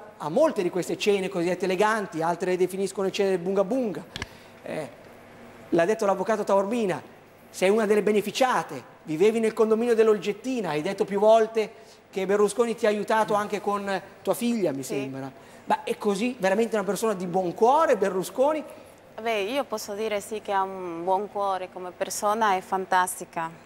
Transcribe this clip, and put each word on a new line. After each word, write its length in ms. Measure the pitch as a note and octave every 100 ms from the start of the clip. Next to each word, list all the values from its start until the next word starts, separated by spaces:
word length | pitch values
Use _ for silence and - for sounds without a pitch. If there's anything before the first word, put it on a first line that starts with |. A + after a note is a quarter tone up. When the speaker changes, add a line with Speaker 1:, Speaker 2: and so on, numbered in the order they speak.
| - -
Speaker 1:
a 120 | D3+
molte 320 | G3 D#4 G#3+
di 80 | F3
queste 280 | F3+ E3 E3
cene 300 | G#3+ G3+ F#3
cosiddette 360 | F3+ E3+ F3+ F#3
eleganti, 560 | F3+ G#3 A3 F#3+ D#3
altre 300 | D#3+ E3+ F3+
le 60 | F3+
definiscono 500 | F3+ F#3+ G3 G#3 F#3+
le 60 |
cene 160 | F#3+ G3
del 100 | F#3
bunga 240 | F3 G3
bunga. 400 | F#3 C4 A#3 D#3 - - - - - -
Eh, 280 | - D#3 C3+ - - - - - - - -
l'ha 160 | E3+ E3+
detto 200 | G#3+ G3+
l'avvocato 380 | F#3+ F#3 G#3+
Taormina, 580 | G#3 G3 G3 A#3+ G3+ C#3+ - - - - -
sei 200 | - F#3
una 160 | A3 G#3
delle 180 | G#3+
beneficiate, 920 | G3+ G#3+ G3 - B3+ G3+ - C#3 - -
vivevi 360 | - D#3 G#3+ A3+
nel 140 | A3
condominio 420 | A3 A3 A3 A#3+ A3
dell'Olgettina, 760 | A3 G#3+ F3 G3+ B3+ B3+ F3+
hai 120 | D3+
detto 240 | E3 G3 G#3
più 140 | G3
volte 520 | G#3+ A3+ A3 A3 G#3 - - - -
che 140 | F#3+ F#3+
Berlusconi 500 | G3+ G#3 - A#3 A3
ti 100 | A3
ha 40 |
aiutato 440 | G#3 F#3+ A3 G#3+
anche 280 | G#3 G#3 F#3+
con 400 | G3+ G3+ G3 F#3+ - -
tua 120 | -
figlia, 380 | E3+ A#3+ A#3 E3+
mi 120 | C#3
Speaker 2:
Sì. 100 | C3 C#3
Speaker 1:
sembra. 360 | C3+ C3+ C3+ - - - -
Ma 180 | G#3+
è 140 | - A3+
così 380 | G#3 F#3+ B3 B3+
veramente 380 | F#3+ G3 A#3 G#3+
una 80 | F#3
persona 280 | G3+ A3+
di 120 | F#3+ F3+
buon 280 | F3+ F3+
cuore, 440 | F3 A3+ D4 D#4+ A3+
Berlusconi? 640 | G3+ F#3+ E3+ - C#4 D#4 - - - - - -
Speaker 2:
Beh, 200 | A3+ G#3+
io 200 | G3 C#4
posso 300 | B3+ A3 -
dire 260 | G3+ A3 G3+
sì 220 | - G#3+
che 100 | G3+
ha 100 | G3
un 400 | F#3+ F#3+ F3+ E3 F3
buon 260 | F#3+ G#3
cuore 380 | G3+ G3 F#3 F3+
come 200 | F#3 F3+
persona, 640 | - F#3+ - G#3 G#3+ A3 F#3
è 60 |
fantastica. 880 | - F#3+ F#3+ F#3 F3+ - E3+ E3+ E3 E3